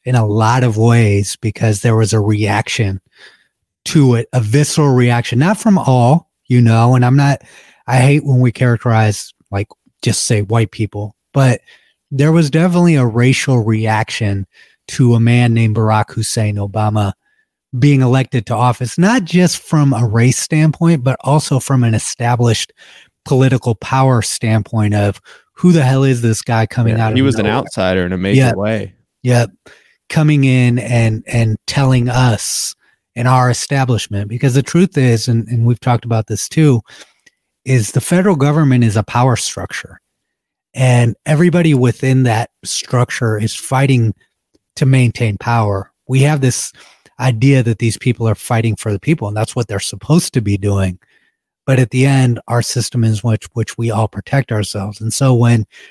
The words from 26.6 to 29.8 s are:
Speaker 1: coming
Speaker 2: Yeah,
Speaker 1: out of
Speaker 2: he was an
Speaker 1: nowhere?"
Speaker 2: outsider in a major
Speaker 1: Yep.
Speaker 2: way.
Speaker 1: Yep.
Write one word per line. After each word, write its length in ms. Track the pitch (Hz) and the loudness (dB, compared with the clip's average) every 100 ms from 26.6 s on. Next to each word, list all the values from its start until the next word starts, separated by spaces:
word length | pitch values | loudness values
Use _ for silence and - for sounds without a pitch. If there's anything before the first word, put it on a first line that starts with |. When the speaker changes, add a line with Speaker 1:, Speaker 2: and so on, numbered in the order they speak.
| 110 | -2
Speaker 1:
coming 320 | - 117 113 | 0 0 0
Speaker 2:
Yeah, 80 | 110 | 0
Speaker 1:
out 60 | |
of 40 | 117 | 0
Speaker 2:
he 60 | |
was 140 | 135 110 | 0 0
an 100 | 104 | -2
Speaker 1:
nowhere?" 140 | 120 | -2
Speaker 2:
outsider 460 | - - 92 92 87 | -4 -4 -2 0 -2
in 60 | |
a 40 | 92 | -4
major 220 | 95 123 | 0 2
Speaker 1:
Yep. 160 | 127 104 | 2 0
Speaker 2:
way. 380 | 104 110 98 - _ _ | -4 -4 -8 -14 _ _
Speaker 1:
Yep. 300 | 123 120 113 - _ - | -2 0 0 -6 _ -20